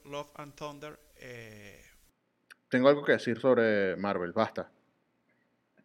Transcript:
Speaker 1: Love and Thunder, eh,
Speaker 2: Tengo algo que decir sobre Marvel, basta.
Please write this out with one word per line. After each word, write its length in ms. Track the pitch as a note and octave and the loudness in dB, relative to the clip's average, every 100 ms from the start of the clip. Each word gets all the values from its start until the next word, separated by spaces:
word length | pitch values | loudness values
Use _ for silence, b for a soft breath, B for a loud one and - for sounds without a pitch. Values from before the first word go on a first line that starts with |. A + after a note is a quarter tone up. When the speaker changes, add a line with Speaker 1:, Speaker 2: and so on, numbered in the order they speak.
Speaker 1:
Love 240 | C#3+ C#3+ D3 | -14 -12 -12
and 200 | - C#3+ | -14 -18
Thunder, 460 | - D3 C#3+ D3+ - _ - | -12 -12 -12 -16 -18 _ -20
eh, 680 | B2+ A#2+ A2+ G#2+ G2+ - - - _ _ _ _ _ - - | -18 -16 -16 -18 -20 -20 -20 -20 _ _ _ _ _ -20 -2
Speaker 2:
Tengo 200 | B2+ C3+ | 2 4
algo 160 | D3 | 4
que 80 | D3 | 4
decir 280 | A2+ - A#2 | 0 0 0
sobre 560 | C3+ A#2+ A2+ G#2 F#2+ F2 | 4 4 4 4 2 0
Marvel, 360 | G2+ F#2+ F2 | -2 -2 -2
basta. 380 | A2 A2 - - _ _ _ _ _ _ _ _ _ _ _ | 0 -2 -2 -12 _ _ _ _ _ _ _ _ _ _ _